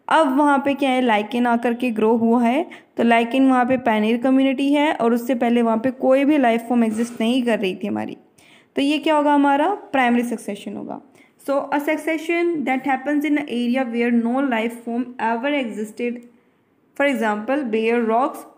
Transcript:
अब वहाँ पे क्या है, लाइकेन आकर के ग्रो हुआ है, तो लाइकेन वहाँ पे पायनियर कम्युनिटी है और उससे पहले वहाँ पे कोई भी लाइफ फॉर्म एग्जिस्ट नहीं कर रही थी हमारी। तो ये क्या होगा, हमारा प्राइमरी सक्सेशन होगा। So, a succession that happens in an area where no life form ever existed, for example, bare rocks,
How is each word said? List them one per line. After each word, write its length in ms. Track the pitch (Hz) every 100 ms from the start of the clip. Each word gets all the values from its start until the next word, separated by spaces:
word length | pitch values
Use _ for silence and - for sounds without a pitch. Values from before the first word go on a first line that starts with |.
| -
अब 280 | 294 311 262
वहाँ 220 | 294 277
पे 100 | 277
क्या 160 | 277 277
है, 100 | 254
लाइकेन 460 | 254 208 214 240 240
आकर 280 | 233 247
के 160 | 233 254
ग्रो 240 | 220 220 233
हुआ 260 | 226 233
है, 240 | 233 262 349 - - -
तो 60 |
लाइकेन 460 | 233 233 233 262 269
वहाँ 160 | 254
पे 120 | 247 262
पायनियर 400 | 254 214 214 233
कम्युनिटी 540 | 254 262 269 262 277
है 200 | 285 294
और 220 | - 233
उससे 200 | 240 240
पहले 280 | 247 247 240
वहाँ 160 | 233 220
पे 120 | 262
कोई 340 | 247 254 262
भी 140 | 277 302
लाइफ 220 | 247 226 233
फॉर्म 160 | 240
एग्जिस्ट 360 | 226 214 233 -
नहीं 220 | 226 262
कर 160 | 233 214
रही 160 | 196 185
थी 100 | 202
हमारी। 300 | 107 110 - _ _ _ - _ -
तो 60 |
ये 160 | 277 302
क्या 180 | 311 302
होगा, 180 | 294
हमारा 340 | 294 285 277 320 403 -
प्राइमरी 300 | 269 247 240
सक्सेशन 540 | 240 220 - 202 - 208
होगा। 240 | - - - _ _ _ -
So, 80 | 277 277
a 60 | 294
succession 680 | 294 311 311 320 320 339 349 330
that 220 | 240 262 262
happens 380 | 262 269 294
in 140 | 302 294
an 80 | 294
area 360 | 233 240 254
where 260 | 247 233 233
no 260 | 240 233 254 277
life 260 | 226 233 233 -
form 180 | 233 254 - 220
ever 240 | 233 269 294
existed, 580 | 240 202 214 - 240 240 - _ _ _ _ _ _ -
for 100 | 285
example, 560 | 247 220 208 220 277 254
bare 260 | 220 220 240 226
rocks, 340 | 226 285 - -